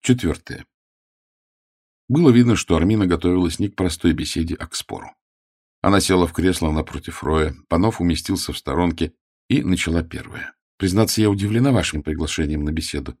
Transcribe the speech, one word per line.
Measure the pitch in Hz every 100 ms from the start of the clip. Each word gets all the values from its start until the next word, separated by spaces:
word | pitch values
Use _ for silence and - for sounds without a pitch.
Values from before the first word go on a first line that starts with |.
Четвертое. | - 127 87 78 - - - _ _ _ _ _ _ _ _ _ _ _ _ _ _
Было | 143 165
видно, | 117 120 104
что | - 82
Армина | 87 110 98
готовилась | 82 87 90 87 82
не | 101
к | -
простой | 92 - 87
беседе, | 71 76 80 80 73
а | -
к | -
спору. | - - - _ _ _ _ _ _ _
Она | 98 98
села | - 123 123
в |
кресло | - 90 87 80
напротив | 78 78 76 - -
Роя, | - 78 78 - _
Панов | 85 104 120
уместился | 87 78 - 98 -
в | -
сторонке | - 71 87 82 76 _ _ _ _
и | 131
начала | - 87 - 85
первая. | 82 - - - - _ _ _
«Признаться, | 95 95 107 -
я | 107
удивлена | 98 101 110 135
вашим | 120 85 78
приглашением | 71 78 76 - 76 76
на | 73
беседу». | 78 78 73 67 -